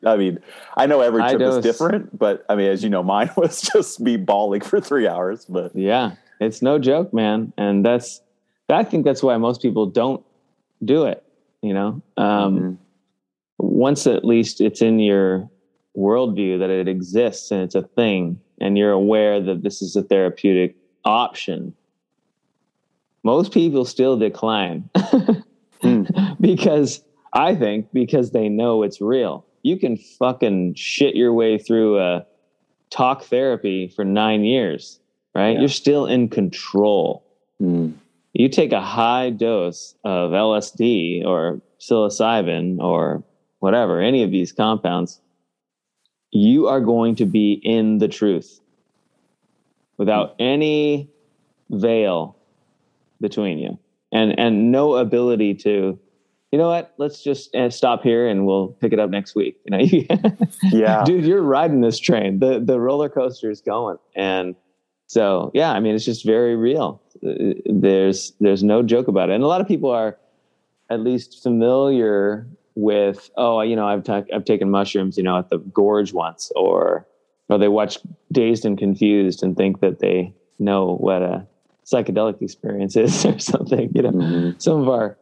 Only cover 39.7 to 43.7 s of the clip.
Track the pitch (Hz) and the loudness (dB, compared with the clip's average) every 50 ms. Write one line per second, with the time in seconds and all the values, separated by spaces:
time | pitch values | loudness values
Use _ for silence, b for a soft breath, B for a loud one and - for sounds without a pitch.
39.7 | 85 - - - - _ _ - 95 90 87 87 85 95 107 110 107 107 104 - | -6 -10 -18 -20 -20 _ _ -4 -2 -2 -2 0 0 0 2 2 0 0 -4 -6
40.7 | - - 117 120 120 101 85 85 87 87 87 - 92 85 80 85 78 - - _ | -6 -2 0 2 2 0 0 -2 -4 -4 -2 -2 -2 0 -2 -2 -6 -6 -12 _
41.7 | _ _ - - 120 113 107 104 104 - 117 110 117 110 98 85 82 80 85 90 | _ _ -4 -2 0 0 0 0 0 0 0 0 2 0 0 -2 -2 -2 -2 -4
42.7 | 92 90 - 90 87 82 82 78 78 - - _ _ _ _ _ _ _ - 95 | -4 -4 -2 0 0 0 0 -2 -4 -6 -10 _ _ _ _ _ _ _ -2 0